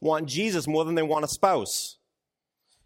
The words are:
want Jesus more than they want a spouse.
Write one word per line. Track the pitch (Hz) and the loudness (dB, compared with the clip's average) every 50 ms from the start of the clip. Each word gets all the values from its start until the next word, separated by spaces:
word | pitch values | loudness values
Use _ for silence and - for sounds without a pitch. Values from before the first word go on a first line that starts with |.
want | - 156 156 151 156 143 | -2 0 0 0 -2 -4
Jesus | 127 160 214 226 190 170 127 | -2 -2 0 0 0 0 0
more | 151 156 156 160 | 0 0 0 0
than | 160 170 | 2 0
they | 165 156 | 0 0
want | 151 156 156 151 | 0 0 0 -2
a | 139 | -2
spouse. | - - - 196 185 135 101 - - - - - - - _ _ _ _ _ _ _ _ _ _ _ _ _ _ _ _ _ | 0 2 2 4 4 2 0 -2 -6 -6 -6 -8 -12 -16 _ _ _ _ _ _ _ _ _ _ _ _ _ _ _ _ _